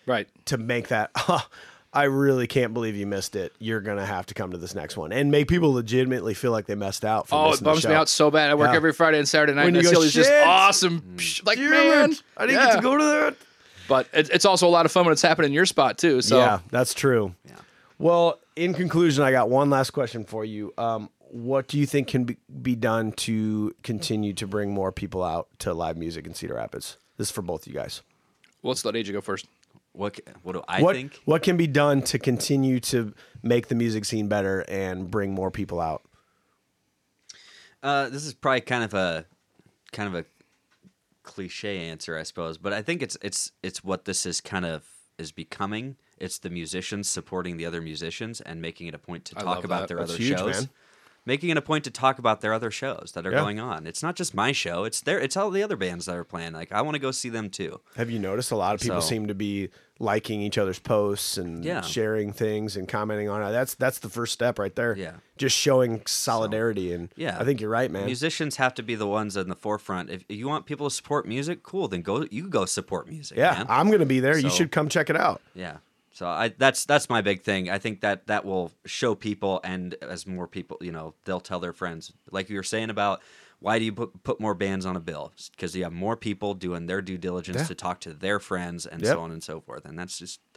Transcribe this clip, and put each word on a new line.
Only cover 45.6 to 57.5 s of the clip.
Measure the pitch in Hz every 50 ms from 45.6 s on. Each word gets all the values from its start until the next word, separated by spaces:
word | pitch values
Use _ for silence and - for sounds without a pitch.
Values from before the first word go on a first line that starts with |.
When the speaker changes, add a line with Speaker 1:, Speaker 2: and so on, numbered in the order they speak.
| 101 98 107 107 123 135 135 _ _ _ _ -
Speaker 3:
It's | - 92 - -
the | - 95
musicians | 85 87 82 78 - 90 90 - 107 101 101 -
supporting | - 92 80 - - 92 87 90 87
the | 82 82
other | 85 82 85
musicians | 82 80 78 76 82 82 - - 117 110 - -
and | - - 82 82 82
making | 82 82 - 87
it | 85 76
a | 78
point | _ - 87 85 -
to | - -
Speaker 1:
I | - 104
Speaker 3:
talk | 90 90
Speaker 1:
love | 90 85
Speaker 3:
about | 87 90 87 90
Speaker 1:
that. | 87
Speaker 3:
their | 87 85
Speaker 2:
That's | 85 82 85
Speaker 3:
other | 85 117
Speaker 2:
huge, | 127 139 90
Speaker 3:
shows. | 95 107 92 98 127
Speaker 2:
man. | 135 _ _ _ _ _ _ _ _ _ _ -
Speaker 3:
Making | 120 127 135 165 175
it | 160
a | 151 139
point | - 156 151 143
to | 127 -
talk | - 135 131 131 -
about | 120 117 110 107
their | - 107 110
other | 113 120 113 101
shows | - - 135 104 - - 85 -
that | 90 82
are | 95
Speaker 2:
Yeah. | 92 139 151
Speaker 3:
going | 101 104 107
on. | 113 127 98 78 78
It's | 82 82 - -
not | 160 175
just | - - - -
my | 98 104 127
show. | 139 - - 90 85 87 101
It's | 113 107 -
their, | - - 180 196
it's | 127 139 -
all | 190 196 214 185
the | 196 208
other | 208 202
bands | 110 98 90 90 87 85
that | 92 87
are | 87 85
playing. | - - 87 82 82 82
Like, | 80 85 - -
I | 104 123
wanna | 151 151 147
go | 135 131 127
see | - - 123
them | 113 113 107
too. | 98